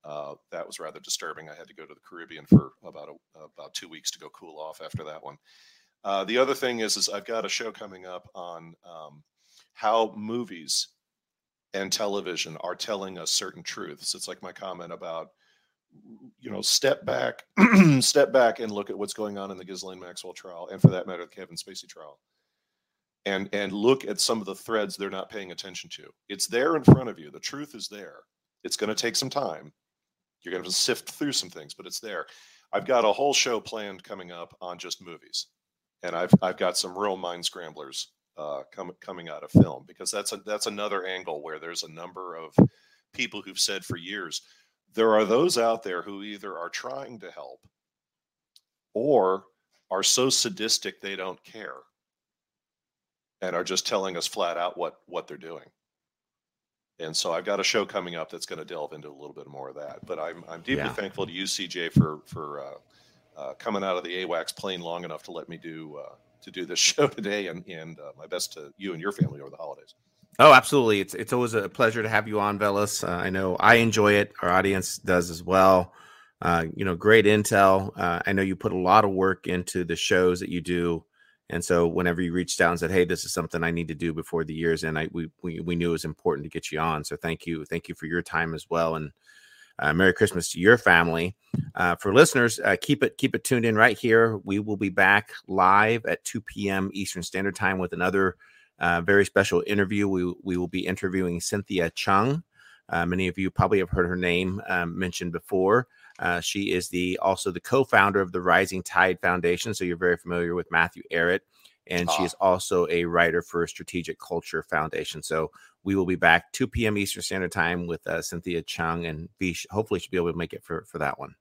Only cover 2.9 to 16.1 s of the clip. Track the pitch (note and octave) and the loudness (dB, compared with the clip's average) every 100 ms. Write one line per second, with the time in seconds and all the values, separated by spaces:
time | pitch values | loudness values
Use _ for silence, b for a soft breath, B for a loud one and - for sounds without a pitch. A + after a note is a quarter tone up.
2.9 | D#2 D2+ D2 _ E2 D2+ D#2+ D2+ - F2+ | -18 -20 -20 _ -20 -20 -20 -16 -16 -16
3.9 | D#2 - - D#2 - E2 D2+ D#2 D#2 D#2 | -12 -12 -12 -20 -20 -20 -14 -14 -14 -16
4.9 | - D2+ D2+ C#2+ C#2+ b b b b b | -14 -14 -14 -16 -20 b b b b b
5.9 | _ G2+ G2 F#2+ A#2 C3+ C3+ B2+ A#2+ G#2+ | _ -6 -4 -2 0 0 0 -2 -2 -2
6.9 | G#2 F2+ G2+ G2 A2+ G2+ - A2+ G2+ G#2+ | -2 -2 -4 -6 -6 -4 -6 -6 -12 -18
7.9 | F#2 F#2 F2+ _ G2 F2 E2+ E2 E2 F2+ | -16 -14 -16 _ -16 -14 -14 -18 -20 -20
8.9 | E2 D2+ D2+ _ _ b b b - A2 | -20 -20 -20 _ _ b b b -6 0
9.9 | A2+ A2 G#2 G#2+ A#2+ G#2 F2 D2 - - | 2 0 -4 -8 -6 -8 -12 -6 -4 -4
10.9 | _ _ _ _ _ _ _ _ G2 F#2+ | _ _ _ _ _ _ _ _ -8 -6
11.9 | - G#2 G2+ F#2+ E2 E2+ D#2 F2 F2+ - | -4 -4 -4 -6 -8 -8 -8 -10 -8 -8
12.9 | G2+ F#2+ F2+ D#2+ - F#2+ - E2+ - F2+ | -8 -8 -10 -4 -4 -4 -12 -14 -12 -12
13.9 | - - F#2 - F2 F#2 F2+ F#2+ F2 E2+ | -10 -10 -8 -10 -12 -14 -14 -12 -12 -12
14.9 | E2+ F2+ E2 D#2+ _ _ _ _ _ _ | -12 -10 -10 -12 _ _ _ _ _ _
15.9 | _ - | _ -20